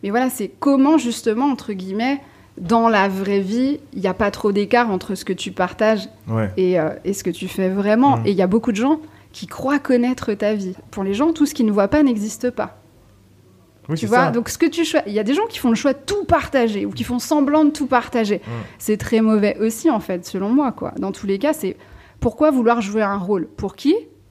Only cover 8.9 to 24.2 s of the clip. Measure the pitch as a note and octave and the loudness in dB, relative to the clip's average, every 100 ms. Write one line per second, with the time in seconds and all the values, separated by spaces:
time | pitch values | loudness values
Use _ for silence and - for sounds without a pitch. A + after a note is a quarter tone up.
8.9 | D#4 - - - - F3+ - - F#3+ - | 0 -2 -20 -20 -16 -14 -8 -2 -2 2
9.9 | B3 A#3+ B3+ - G#3 G#3 G#3+ F#3+ F3+ - | 2 2 -2 -4 -2 0 -2 -4 -10 -14
10.9 | - F#3+ G3+ D4+ E4 C#4+ - A3+ G#3 G3 | -6 -4 0 0 2 0 2 2 4 2
11.9 | D4 C#4+ A3+ G#3 - B3 B3 - - _ | 4 4 2 -4 -4 -6 -4 -8 -10 _
12.9 | _ _ _ _ _ _ _ _ _ - | _ _ _ _ _ _ _ _ _ -8
13.9 | D#3 G#3+ A#3+ C4+ A#3 A3+ - E4 E4 D#4+ | -6 2 2 4 0 -4 0 0 0 0
14.9 | D#4 - G#3 G#3+ D4 A4+ - B3 A3+ C#4+ | 0 0 -2 0 0 0 -2 0 2 0
15.9 | C4+ - G4+ F#4+ E4+ - C4+ A#3 G3+ G3+ | -2 -4 -4 0 0 2 0 0 -2 -6
16.9 | F#3+ A#3+ B3 - D4+ C#4 D4+ D4+ D4+ C4+ | -6 -4 -4 0 0 4 4 4 2 0
17.9 | B3 A#3 A#3+ G#3+ G3+ - A#2 G3+ - - | 0 0 -2 0 -2 -4 -10 -10 -12 -4
18.9 | G#3+ - A3 A3 A3 G3+ - A3 A3+ E4 | -2 0 2 4 4 2 0 -2 0 2
19.9 | A#3 - F3+ F3 F#3+ G3+ B3+ C#4 - - | 0 -2 -8 -6 -6 0 2 2 -2 -8
20.9 | - F#3+ G3 G3 G3 - - F#3+ - - | -6 -6 -6 -4 0 0 -2 -4 -8 -16
21.9 | - - - A#3+ - D4+ C4 A3+ A#3+ G3+ | -20 -20 -4 -4 2 2 4 2 2 0
22.9 | G#3+ G3+ G3 F3+ G3+ E3 - G3+ - C#4 | -2 -2 -2 -2 -2 -2 -6 -8 -2 0
23.9 | G4+ - - | 0 -2 -20